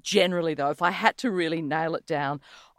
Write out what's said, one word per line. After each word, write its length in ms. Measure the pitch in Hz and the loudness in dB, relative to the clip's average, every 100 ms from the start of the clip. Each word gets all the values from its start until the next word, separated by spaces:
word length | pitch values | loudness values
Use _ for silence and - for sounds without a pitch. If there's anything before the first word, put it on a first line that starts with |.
generally, 520 | - 196 180 175 165 | -2 2 2 2 -2
though, 160 | 151 139 | -2 -2
if 120 | 151 | 0
I 100 | 175 | 0
had 260 | 175 220 - | 2 0 2
to 120 | 262 | 0
really 300 | 185 165 165 | 0 0 -2
nail 340 | 147 156 165 165 | -2 -2 -2 -4
it 100 | - | -2
down, 360 | 151 139 143 - - - | -2 -2 -4 -8 -20 -20